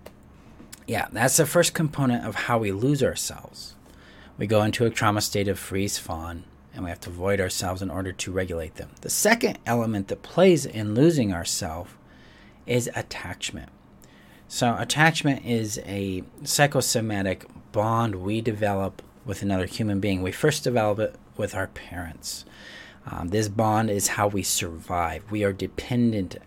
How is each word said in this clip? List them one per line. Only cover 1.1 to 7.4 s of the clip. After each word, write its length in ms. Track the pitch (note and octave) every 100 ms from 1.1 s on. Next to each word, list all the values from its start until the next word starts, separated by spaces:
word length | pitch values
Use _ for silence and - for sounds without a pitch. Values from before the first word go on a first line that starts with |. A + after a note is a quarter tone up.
that's 260 | G#2+ C3 -
the 80 | D3+
first 280 | F3 D#3+
component 520 | - D3+ D3 C3 A#2 A2
of 100 | G2
how 220 | - A#2
we 140 | G#2
lose 320 | G2 C3 C#3+
ourselves. 720 | G#2 - - - - - - - - - - - - -
We 100 | G#2
go 160 | G#2+
into 220 | G#2+ - A#2
a 40 |
trauma 320 | - A2 G#2
state 260 | - G#2 G2
of 120 | F#2
freeze, 380 | - F#2+ G2 -
fawn, 460 | - D#2+ E2 E2+ - - -
and 100 | B2+
we 60 | F2
have 100 | E2
to 80 | -
avoid 300 | F2+ F#2+
ourselves 420 | G2